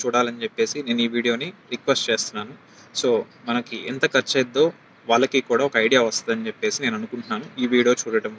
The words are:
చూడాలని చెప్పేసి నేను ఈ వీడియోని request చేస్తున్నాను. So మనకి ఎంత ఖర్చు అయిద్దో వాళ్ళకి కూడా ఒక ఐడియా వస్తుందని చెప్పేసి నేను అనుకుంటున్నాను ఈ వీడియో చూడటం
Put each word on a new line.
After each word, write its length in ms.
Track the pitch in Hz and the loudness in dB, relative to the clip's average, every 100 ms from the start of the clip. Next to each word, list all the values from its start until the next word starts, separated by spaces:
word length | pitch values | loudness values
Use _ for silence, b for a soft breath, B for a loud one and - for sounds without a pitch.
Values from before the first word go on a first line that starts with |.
చూడాలని 400 | 127 120 120 117 113 | 0 2 0 -2 -8
చెప్పేసి 320 | - 110 151 135 | -2 -2 -2 -2
నేను 120 | 120 117 | 0 0
ఈ 20 | 117 | 0
వీడియోని 320 | 120 117 156 - - 123 | 0 -2 -4 -12 -10 -8
request 300 | - 127 - | -2 -2 0
చేస్తున్నాను. 440 | 110 - 107 107 147 - b b - | -2 -2 -8 -10 -14 -20 b b -4
So 80 | 131 113 - - - | 0 0 -2 -10 -4
మనకి 280 | 120 120 113 90 | -4 -4 -10 -8
ఎంత 120 | 131 156 | -2 0
ఖర్చు 220 | 135 123 139 | 0 0 0
అయిద్దో 260 | 123 127 160 - - - 117 | 0 2 0 0 -16 -20 2
వాళ్ళకి 280 | 117 131 139 - | 2 4 0 0
కూడా 120 | 120 139 | 0 2
ఒక 80 | 120 | 2
ఐడియా 160 | 110 131 113 | 4 4 4
వస్తుందని 400 | - - 113 113 | 0 -4 -4 -4
చెప్పేసి 300 | - 110 104 | -4 -2 -2
నేను 100 | 131 110 | -4 -4
అనుకుంటున్నాను 480 | 110 120 117 107 - - | -6 -10 -6 -8 -8 -4
ఈ 40 | 123 | 2
వీడియో 180 | 123 120 123 | 4 4 2
చూడటం 320 | - 110 110 | 0 -2 -2